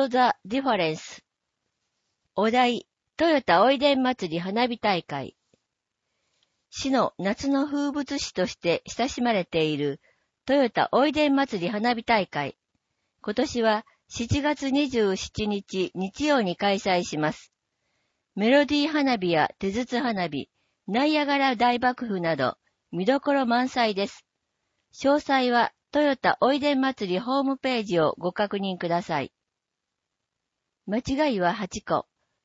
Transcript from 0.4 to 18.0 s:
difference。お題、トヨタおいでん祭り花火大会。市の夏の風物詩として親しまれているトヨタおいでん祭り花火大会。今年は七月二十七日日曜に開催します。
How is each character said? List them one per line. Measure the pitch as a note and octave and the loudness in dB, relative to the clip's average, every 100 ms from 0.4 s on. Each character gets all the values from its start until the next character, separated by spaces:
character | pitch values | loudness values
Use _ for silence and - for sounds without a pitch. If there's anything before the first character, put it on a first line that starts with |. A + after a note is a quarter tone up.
difference。 | F#3+ B3+ C4+ G#3 D#3+ D#3 - - _ _ _ _ _ _ _ _ _ _ _ | -4 -2 0 2 0 -2 -8 -20 _ _ _ _ _ _ _ _ _ _ _
お | - A3 | -2 0
題、 | B3 B3 A#3 - _ _ - | 2 2 0 -8 _ _ 0
ト | E4 | 2
ヨ | D4 | 2
タ | - F3 | 4 4
お | A#3 | 6
い | C#4 | 4
で | C#4+ | 2
ん | C4+ | 2
祭 | B3+ B3+ F3+ | 0 -2 -4
り | E3 | -4
花 | F#3 G#3+ B3 | -2 -2 -2
火 | A#3 | 0
大 | G#3+ F3+ | 0 0
会。 | - C#3+ C3 - _ _ _ _ _ _ _ _ _ _ _ _ _ | -2 -8 -8 -14 _ _ _ _ _ _ _ _ _ _ _ _ _
市 | - C4+ | -8 0
の | C4 F3+ - | 0 0 -2
夏 | F#3 - C#4 | -4 -2 0
の | C#4 D4 | 0 0
風 | C#4+ C#4+ | -2 -2
物 | D4+ C#4+ C#4 | -4 -6 -6
詩 | - | -6
と | - F3+ | -4 -4
し | - | -2
て | F3 E3 - | -2 -2 -4
親 | - A#3 | -4 -4
し | - | -2
ま | A#3+ | 0
れ | G#3 | 0
て | E3+ E3 D#3 | -2 0 0
い | D3 | 0
る | C#3+ C#3+ _ _ _ _ - | -2 -4 _ _ _ _ 0
ト | |
ヨ | C#4+ A#3+ | 2 2
タ | F3 - | 2 2
お | A3+ D4 | 2 2
い | |
で | C#4+ D4 | 2 2
ん | C4+ | 2
祭 | C#4 G3 | 0 -2
り | F3 | -4
花 | G#3 A#3 | -2 -2
火 | A3 | -2
大 | - A3+ F3 | 0 0 0
会。 | D3 C#3+ - _ _ _ _ _ _ | -4 -6 -10 _ _ _ _ _ _
今 | - | -6
年 | G#3 B3+ A#3+ | -2 -2 0
は | A3 G#3+ - _ _ | 0 0 -4 _ _
七 | - A#3 C#4+ | -8 -2 0
月 | C#4+ D4 C4+ | 0 -2 0
二 | C4+ C#4+ | 0 0
十 | A#3 G3+ | 2 0
七 | F#3+ - - G#3+ | 0 -6 -6 -4
日 | G3+ - F#3+ F3+ | -4 -4 -4 -4
日 | E3+ F#3+ - D4 | -4 -8 -2 0
曜 | C#4 | 2
に | F#3+ E3 | 0 0
開 | G3+ G3 | 0 0
催 | G3+ F3+ | 0 0
し | E3 D3+ | 0 -2
ま | D3+ | -2
す。 | - - _ _ _ _ _ | -4 -12 _ _ _ _ _